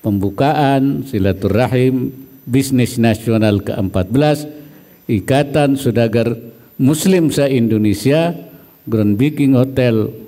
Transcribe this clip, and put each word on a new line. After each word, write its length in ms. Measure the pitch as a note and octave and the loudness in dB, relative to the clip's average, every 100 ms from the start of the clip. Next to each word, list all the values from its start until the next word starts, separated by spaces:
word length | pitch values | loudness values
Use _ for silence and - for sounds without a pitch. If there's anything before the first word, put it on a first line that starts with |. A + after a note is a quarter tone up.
| A2+ | -2
pembukaan 960 | G2+ G2 G2 C#3 D3+ C#3 C#3 C#3 C#3+ | -2 -2 0 0 2 2 2 0 -2
silaturahim 1120 | - G#2+ F#2+ F#2+ G2+ G2+ B2 B2+ B2+ C3 - - - - - | -4 -2 0 0 0 0 0 2 0 0 -4 -10 -20 -20 -2
bisnis 560 | B2 C3+ C3 A#2+ A#2+ | -2 0 0 0 2
nasional 640 | A#2 G#2+ - A2+ A2 G2+ F#2+ | 0 2 0 2 2 0 -2
keempat 480 | A2+ G2 F#2+ F2+ | -4 -2 -2 0
belas, 320 | A#2+ D3+ D3 - - - - - _ - | 0 2 0 -6 -16 -20 -20 -20 _ -4
Ikatan 720 | A2 - C3 D3 D#3 C#3+ C3+ | -4 0 0 0 0 0 0
Saudagar 480 | B2+ A2+ A#2 A2+ A2+ A2+ - - - _ | 0 0 0 0 -2 -4 -10 -20 -20 _
Muslim 560 | C3 D#3 G3 F#3 D#3+ | 0 2 2 2 2
se-Indonesia, 1040 | - C#3 C3+ A2+ A2 G#2+ G2 C3+ D3+ E3 E3 - - - _ - | 0 0 2 2 2 0 0 0 0 0 -4 -14 -20 -20 _ -4
groundbreaking 720 | A2+ G#2 G2+ C#3+ C#3 C#3 C3 | 0 0 2 0 0 2 2
Hotel 560 | C3 C3 B2 A2+ G#2 - | 2 0 0 0 -2 -6